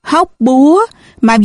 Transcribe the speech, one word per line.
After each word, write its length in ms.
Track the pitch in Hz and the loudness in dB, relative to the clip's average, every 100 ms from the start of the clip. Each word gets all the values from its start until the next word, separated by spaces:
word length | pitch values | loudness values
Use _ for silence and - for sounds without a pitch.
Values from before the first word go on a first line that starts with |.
hóc 320 | - 302 359 - | -6 -4 -4 -4
búa 460 | 240 262 285 349 453 _ _ _ | -2 0 2 0 -2 _ _ _
mà 160 | 226 226 | -2 0